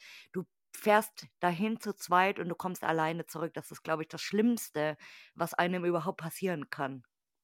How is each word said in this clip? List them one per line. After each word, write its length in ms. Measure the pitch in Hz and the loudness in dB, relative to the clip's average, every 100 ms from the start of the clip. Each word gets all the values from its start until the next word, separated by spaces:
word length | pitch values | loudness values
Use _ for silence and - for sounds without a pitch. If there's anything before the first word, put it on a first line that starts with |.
| - - - | -20 -20 -10
du 100 | 190 175 _ _ - | -8 -8 _ _ -2
fährst 520 | 208 208 214 - - _ | 6 6 4 -6 -20 _
dahin 400 | 175 170 214 220 | 0 2 0 -2
zu 160 | 208 196 | -6 -8
zweit 440 | - 180 190 196 | 4 6 6 2
und 100 | 175 | -4
du 60 | 170 | -4
kommst 280 | 185 175 | -6 -2
alleine 420 | - 160 156 165 156 | 0 2 0 -2 -8
zurück. 280 | 156 160 156 | -6 -6 -8
Das 160 | - | -12
ist, 120 | 143 | -10
glaube 200 | 160 156 | -4 -4
ich, 40 | 156 | -4
das 120 | 160 | -8
Schlimmste, 760 | - 202 233 233 - 151 151 151 - - - - | 0 4 4 2 -2 -2 -2 -4 -12 -20 -16 -4
was 180 | 170 - | -2 0
einem 300 | 180 185 175 | 0 0 0
überhaupt 340 | 170 160 185 | 0 -2 -4
passieren 480 | 160 - 185 165 139 | -8 -4 -2 -2 -6
kann. 340 | - 139 135 - _ _ _ | -6 -6 -6 -14 _ _ _